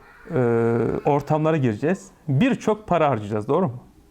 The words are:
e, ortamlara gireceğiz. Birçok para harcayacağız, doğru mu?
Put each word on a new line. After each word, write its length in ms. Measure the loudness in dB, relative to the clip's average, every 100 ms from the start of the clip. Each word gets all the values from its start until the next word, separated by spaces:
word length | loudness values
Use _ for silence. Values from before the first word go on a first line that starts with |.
| -20 -20 -8
e, 40 | -2 0 2 2 2 0 -2
ortamlara 520 | 0 0 0 0 2 2
gireceğiz. 520 | 0 0 -2 -2 -6 -14 -2
Birçok 600 | 0 2 0 -2 -2 0
para 220 | 0 2
harcayacağız, 380 | 0 -4 -6 -2
doğru 180 | 0 -2
mu? 160 | -6 -14 -20 -20